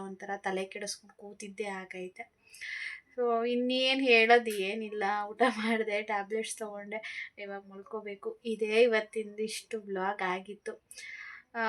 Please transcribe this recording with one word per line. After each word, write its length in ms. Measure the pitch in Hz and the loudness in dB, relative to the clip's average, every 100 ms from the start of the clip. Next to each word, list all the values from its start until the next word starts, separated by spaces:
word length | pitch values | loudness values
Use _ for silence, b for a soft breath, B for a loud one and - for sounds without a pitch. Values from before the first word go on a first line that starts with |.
ಒಂಥರ 280 | 190 190 202 196 | -8 -10 -8 -4
ತಲೆ 280 | 196 185 | -2 -2
ಕೆಡಿಸ್ಕೊಂಡು 500 | 190 208 202 - 202 - | -4 -6 -8 -8 -14 -20
ಕೂತಿದ್ದೇ 520 | 202 202 202 196 208 | -18 -14 -14 -8 -6
ಆಗೈತೆ. 500 | 190 185 185 180 - 233 _ B B B B B B _ | -6 -8 -10 -10 -12 -18 _ B B B B B B _
So 160 | - 240 233 240 | -2 2 2 2
ಇನ್ನೇನ್ 540 | 240 247 254 262 269 | 2 2 2 4 4
ಹೇಳೋದು 500 | 269 233 226 240 226 208 | 6 8 10 8 6 -2
ಏನಿಲ್ಲ. 440 | 190 220 214 208 196 208 208 | -2 -4 -6 -2 0 0 -4
ಊಟ 160 | 214 247 | 2 2
ಮಾಡ್ದೆ, 440 | 214 220 226 214 208 | 2 0 0 0 -2
ಟ್ಯಾಬ್ಲೆಟ್ಸ್ 540 | 208 202 196 220 220 - | -2 -4 -2 -4 -4 -6
ತಗೊಂಡೆ, 420 | 214 202 202 220 B B B - | -8 -8 -8 -8 B B B -12
ಇವಾಗ 240 | 202 196 196 | -10 -10 -12
ಮಲ್ಕೋಬೇಕು. 640 | 196 196 214 208 196 220 - | -18 -10 -8 -8 -8 -8 -6
ಇದೇ 300 | 233 214 214 220 | -4 -2 4 6
ಇವತ್ತಿಂದು 600 | 240 220 214 220 208 208 | 8 6 2 -6 -6 -4
ಇಷ್ಟು 360 | 220 - - 220 | -4 -4 -8 -10
ವ್ಲಾಗ್ 420 | 202 190 190 208 | -4 -2 -2 0
ಆಗಿತ್ತು. 500 | 185 185 190 196 - - _ B B B B B B | -2 -2 -6 -12 -12 -12 _ B B B B B B
ಆ, 60 | 233 | 0